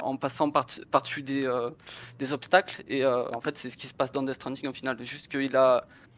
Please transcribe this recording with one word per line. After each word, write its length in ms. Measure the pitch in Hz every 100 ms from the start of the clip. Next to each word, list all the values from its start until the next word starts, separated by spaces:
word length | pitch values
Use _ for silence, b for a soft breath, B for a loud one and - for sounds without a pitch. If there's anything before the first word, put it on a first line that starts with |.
en 160 | 135 135
passant 320 | 135 - 147
par, 160 | 147 - - -
par-dessus 320 | 131 - 147
des, 240 | 135 139 131
euh, 240 | 123 120 - B B B -
des 160 | 135
obstacles. 480 | 185 - 185 - - -
Et, 160 | 135
euh, 200 | 131 123 123
en 60 | 117
fait, 160 | 156 147
c'est 140 | 127
ce 80 | -
qui 80 | 135
se 80 |
passe 180 | - 131
dans 100 | 139
Death 120 | 135
Stranding 340 | 135 139 135 139
au 40 |
final. 280 | 127 135 120
Juste 260 | 123 147 -
qu'il 280 | 139 135 131
a 300 | 131 123 - b b